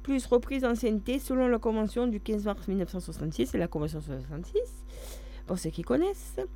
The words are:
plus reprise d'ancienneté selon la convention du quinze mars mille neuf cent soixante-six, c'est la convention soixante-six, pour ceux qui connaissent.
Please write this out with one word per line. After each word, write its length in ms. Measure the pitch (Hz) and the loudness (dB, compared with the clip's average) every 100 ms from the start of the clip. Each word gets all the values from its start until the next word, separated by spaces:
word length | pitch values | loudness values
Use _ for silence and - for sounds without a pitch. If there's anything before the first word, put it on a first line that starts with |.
plus 240 | - 269 | 2 0
reprise 380 | - 240 - 269 | 6 4 4 0
d'ancienneté 560 | 254 233 233 214 196 269 | 2 4 2 2 2 -2
selon 280 | - 254 254 | 2 2 4
la 120 | 226 | 4
convention 480 | 226 220 214 233 247 | 2 2 0 2 0
du 120 | 208 | 0
quinze 260 | - 214 | -2 0
mars 220 | 208 196 - | 0 -2 0
mille 100 | 190 | 0
neuf 120 | 175 | 0
cent 100 | 185 | -4
soixante-six, 460 | 175 156 151 151 | -6 -4 -4 0
c'est 140 | 262 - | 0 2
la 80 | 170 | 0
convention 340 | 160 151 156 | 0 -2 -4
soixante-six, 840 | 151 135 131 151 175 403 466 - - - - - - - | -6 -8 -6 -8 -2 -2 -2 -8 -12 -12 -12 -12 -12 -12
pour 140 | - 180 | -4 -2
ceux 100 | 160 | -2
qui 140 | 160 | -4
connaissent. 560 | 165 254 370 392 - - 381 | 2 4 4 0 -6 -6 -6